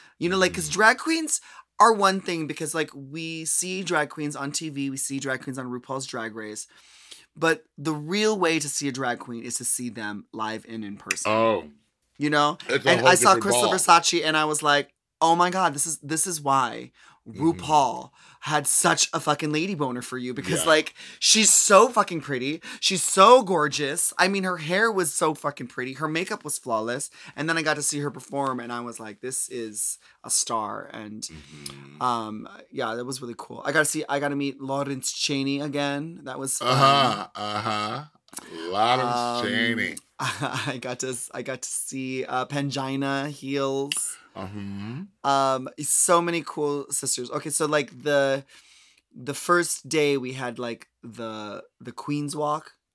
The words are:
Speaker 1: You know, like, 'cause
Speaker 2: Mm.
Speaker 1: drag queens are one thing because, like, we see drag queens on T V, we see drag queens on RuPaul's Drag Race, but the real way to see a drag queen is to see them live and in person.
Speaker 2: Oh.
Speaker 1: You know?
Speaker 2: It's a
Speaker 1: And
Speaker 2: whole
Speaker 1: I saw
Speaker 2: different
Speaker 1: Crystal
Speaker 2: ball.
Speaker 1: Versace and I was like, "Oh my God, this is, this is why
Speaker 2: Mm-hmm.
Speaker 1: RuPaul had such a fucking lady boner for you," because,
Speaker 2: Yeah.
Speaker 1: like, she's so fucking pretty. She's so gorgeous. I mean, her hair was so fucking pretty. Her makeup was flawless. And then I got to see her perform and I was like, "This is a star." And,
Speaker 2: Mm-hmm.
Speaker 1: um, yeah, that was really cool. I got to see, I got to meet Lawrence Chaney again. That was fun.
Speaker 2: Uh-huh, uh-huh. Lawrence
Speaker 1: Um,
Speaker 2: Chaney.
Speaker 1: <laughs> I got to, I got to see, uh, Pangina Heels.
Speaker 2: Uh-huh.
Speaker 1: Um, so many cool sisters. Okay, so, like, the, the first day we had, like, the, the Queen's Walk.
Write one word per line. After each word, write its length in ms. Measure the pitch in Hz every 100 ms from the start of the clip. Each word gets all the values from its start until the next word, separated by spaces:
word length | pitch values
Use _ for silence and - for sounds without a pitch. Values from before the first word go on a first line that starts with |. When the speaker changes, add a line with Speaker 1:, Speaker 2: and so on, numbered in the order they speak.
| - -
Speaker 1:
You 120 | 170
know, 80 | 190
like, 160 | 180
'cause 160 | 180 151
Speaker 2:
Mm. 40 |
Speaker 1:
drag 240 | 175 220 247
queens 440 | 320 330 311 - - - - -
are 140 | 220
one 280 | 214 196 190
thing 260 | 190 165 147
because, 260 | 151 151
like, 160 | 160 151
we 500 | 143 139 160 165 160
see 400 | 160 - 180 185
drag 260 | 170 170 147
queens 260 | - 147 131
on 180 | 139
T 160 | 147 160
V, 200 | 139 139
we 60 | 131
see 220 | - 139
drag 240 | 135 131
queens 140 | 135 131
on 60 | 127
RuPaul's 400 | 123 123 135 131
Drag 280 | 127 113 110
Race, 320 | 107 107 - _ - - - - _ -
but 300 | 160 160 _ -
the 140 | 151
real 480 | 151 151 202 214 208
way 200 | 170 160
to 100 | 147
see 180 | - 143
a 60 |
drag 260 | 127 127 -
queen 240 | - 117
is 120 | 120 -
to 80 | 117
see 240 | - 123
them 360 | 110 104 104 87
live 340 | 110 107 110 110
and 160 | 113 104
in 100 | 101
person. 340 | - - 104
Speaker 2:
Oh. 340 | 110 113 101 76 _ _ _ _ -
Speaker 1:
You 120 | 147
know? 280 | 147 147 - -
Speaker 2:
It's 160 | 135 -
a 40 |
Speaker 1:
And 120 | 175
Speaker 2:
whole 80 | 175
Speaker 1:
I 60 | 180
saw 200 | 214 185
Speaker 2:
different 60 |
Speaker 1:
Crystal 240 | 202 233 208
Speaker 2:
ball. 60 | 185
Speaker 1:
Versace 460 | - 170 - 170
and 140 | 156 156
I 80 | 151
was 180 | 147
like, 300 | 151 143 143 _ _ -
"Oh 160 | 165 170
my 140 | 180
God, 240 | 185 175 143
this 100 | 165
is, 120 | 151
this 280 | 143 156 190
is 140 | 160
why 520 | 143 135 123 113 123 _ - _ -
Speaker 2:
Mm-hmm. 140 | -
Speaker 1:
RuPaul 680 | 160 180 147 151 127 - 139 _ - -
had 260 | 139 151 143
such 420 | - 170 165 -
a 80 | 165
fucking 320 | 151 147 156
lady 220 | 151 185
boner 300 | 165 139 123
for 120 | 120 127
you," 120 | 123 120
because, 260 | 185 147
Speaker 2:
Yeah. 60 | 160 156
Speaker 1:
like, 180 | 156 - - -
she's 320 | - 214 208
so 380 | - - 202 247
fucking 320 | 233 196 170
pretty. 400 | 139 131 131 160 - -
She's 240 | - 185
so 380 | - - 196 254
gorgeous. 720 | 196 175 147 143 139 156 - -
I 80 | 185
mean, 160 | 196
her 140 | 185 175
hair 340 | 156 185 226
was 200 | 190 165
so 220 | - 160
fucking 320 | 151 147 - 123
pretty. 260 | - 127
Her 140 | 131 156
makeup 360 | 160 180 -
was 160 | 147 -
flawless. 500 | 131 113 110 127 - - - -
And 140 | 156
then 80 | 165
I 60 |
got 140 | 156 151
to 40 |
see 160 | 139 147
her 100 | 143
perform 480 | 131 - 139 139 127
and 120 | 120
I 100 | 120
was 180 | 120 113
like, 220 | 110 101
"This 280 | 127 131 -
is 480 | 123 110 104 - - _ _
a 60 | -
star." 580 | - - 113 104 104 -
And, 300 | 117 107 107
Speaker 2:
Mm-hmm. 800 | - 80 76 76 71 139 139 143
Speaker 1:
um, 460 | 127 117 110 107 - - -
yeah, 220 | - 117
that 120 | 117 123
was 140 | 127
really 120 | 120 113
cool. 280 | - - 147
I 60 |
got 80 | 147
to 60 | 151
see, 200 | 156 -
I 120 | 139
got 100 | 143
to 60 | 143
meet 260 | 139 135
Lawrence 500 | 135 139 139 131 -
Chaney 480 | - - 139 135 139
again. 600 | 147 143 143 143 160 165 135
That 120 | 135
was 220 | 135 -
fun. 80 | 123
Speaker 2:
Uh-huh, 600 | 131 139 139 127 101 95 101
uh-huh. 680 | 104 104 110 107 104 123 151 _ _ - - 82 82
Lawrence 480 | 98 117 127 123 120
Speaker 1:
Um, 280 | 120 120 110
Speaker 2:
Chaney. 480 | 107 113 113 92 78 _
Speaker 1:
<laughs> 120 | -
I 580 | 135 - 139 131 110 131
got 200 | 127 123
to, 160 | 131 123 -
I 80 | 127
got 220 | 123 131
to 60 | -
see, 540 | - - 135 131 131 127
uh, 200 | 127 127
Pangina 840 | 143 143 135 135 135 139 139 143
Heels. 840 | 139 135 139 139 135 139 - - - - 95
Speaker 2:
Uh-huh. 920 | 95 104 101 98 107 131 202 _ 139
Speaker 1:
Um, 400 | 139 135 131 131 -
so 400 | 143 - - 170
many 220 | 170 170 156
cool 400 | - 147 143 -
sisters. 380 | 135 135 - 120
Okay, 180 | 139 156
so, 160 | 139 151
like, 380 | 151 143 127
the, 400 | 147 143 139 135 135 - _ - _ _ _ -
the 180 | 127
first 540 | 139 - 175 170 - 135
day 300 | 156 147 139
we 160 | 127
had, 260 | 131 127 117
like, 280 | 120 117 - _
the, 600 | 120 113 113 107 104 101 - _
the 120 | 123
Queen's 440 | - - 147 147 147
Walk. 380 | 147 147 - _ _